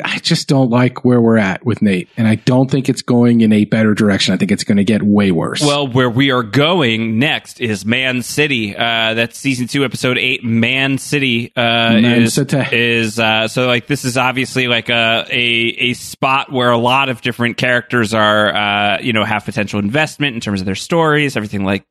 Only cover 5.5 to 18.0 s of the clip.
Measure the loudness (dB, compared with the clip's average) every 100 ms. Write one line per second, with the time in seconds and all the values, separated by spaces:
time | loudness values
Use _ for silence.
5.5 | -2 0 0 0 0 2 2 2 0 0
6.5 | 0 2 2 2 0 0 0 0 -2 -8
7.5 | -6 -4 -4 -2 0 0 -4 -4 -2 0
8.5 | -2 -4 -4 -2 0 0 -2 -4 -4 -4
9.5 | -2 -2 -2 -2 -2 -2 0 -2 -2 -2
10.5 | 0 2 0 0 -2 -2 -2 0 -2 -4
11.5 | -2 0 2 2 4 4 4 2 0 0
12.5 | -2 0 0 0 0 -2 -2 0 0 -2
13.5 | -2 0 -2 -2 -4 -4 -2 -2 -2 -4
14.5 | -2 -2 -2 -2 0 0 0 -2 -2 0
15.5 | 0 -2 -2 -2 -4 -10 -4 -2 -2 -2
16.5 | 0 2 2 2 2 0 -4 -6 -2 -4
17.5 | -2 0 -2 0 -2